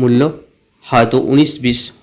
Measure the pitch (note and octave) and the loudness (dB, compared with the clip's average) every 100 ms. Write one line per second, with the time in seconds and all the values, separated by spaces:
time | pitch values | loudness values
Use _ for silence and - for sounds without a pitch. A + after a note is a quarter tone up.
0 | B2+ A#2+ D3+ - - _ _ _ - B2+ | 0 2 0 -4 -20 _ _ _ -2 0
1 | A2+ B2+ A#2+ C3+ D3+ - B2+ A#2+ - - | 2 0 2 2 0 -2 -4 -4 -8 -18